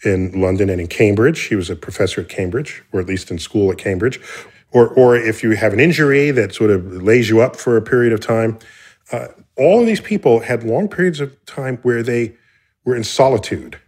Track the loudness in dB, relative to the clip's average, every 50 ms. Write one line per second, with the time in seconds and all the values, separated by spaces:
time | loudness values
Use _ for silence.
0 | -2 -2 0 0 -2 -2 -2 -2 0 0 0 0 0 0 -2 -4 -6 -4 0 2
1 | 2 2 4 4 2 2 2 -2 -4 -4 -4 -4 -4 -4 -8 -12 -12 -10 -4 -2
2 | -2 -2 -4 -6 -10 -8 -8 -6 -6 -4 -4 -6 -6 -8 -12 -20 -14 _ -6 -6
3 | -4 -4 -6 -8 -8 -8 -10 -10 -8 -4 0 0 2 2 0 -2 -4 -4 -2 -2
4 | -2 -2 -4 -6 -12 -16 -18 -18 -18 -20 _ _ _ _ 4 4 4 6 6 6
5 | 6 6 6 4 2 -2 -4 -2 0 0 0 2 0 0 2 2 2 2 2 2
6 | 2 2 2 2 2 2 0 0 -2 -2 -2 0 2 2 2 0 -2 -6 -10 -4
7 | 0 2 4 4 4 4 4 4 2 2 0 -4 -2 0 0 0 0 0 0 0
8 | 2 2 0 -2 -2 -2 -2 0 -2 -2 -4 -8 -12 -20 -20 -20 -20 -20 _ _
9 | _ -12 -10 -10 -10 -12 -18 _ _ _ _ 2 4 4 6 4 4 2 0 -2
10 | -4 -4 -4 0 2 4 2 2 2 -2 -4 -4 -4 -4 -2 -2 -4 -4 -4 -2
11 | -2 -2 -2 -4 -8 -10 -10 _ _ -18 -12 -10 -8 -8 -6 -4 -2 -2 -2 -2
12 | -2 -2 -2 -2 -4 -4 -8 _ _ _ _ _ _ _ _ _ -4 -4 -4 -4
13 | -4 -4 0 2 2 2 2 0 -2 -4 -10 -10 -10 -14 -20 -20 _